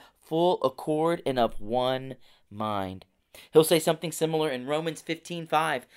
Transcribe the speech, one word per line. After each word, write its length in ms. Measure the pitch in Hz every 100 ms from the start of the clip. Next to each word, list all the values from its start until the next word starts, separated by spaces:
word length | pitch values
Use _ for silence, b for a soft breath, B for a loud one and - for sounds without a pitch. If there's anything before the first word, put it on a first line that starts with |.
| B _
full 440 | - 160 175 185
accord 600 | 131 - - 156 165 170 -
and 120 | 127
of 220 | 113 -
one 560 | 104 123 127 131 131 127 b b b
mind." 540 | 101 107 104 95 95 - _ _ B B
He'll 120 | 156
say 160 | 156 170
something 320 | 170 160 170
similar 360 | - 160 160 156
in 180 | 127 127
Romans 360 | 151 165 156
fifteen 440 | - 160 - 175 160
five. 400 | 156 160 135 -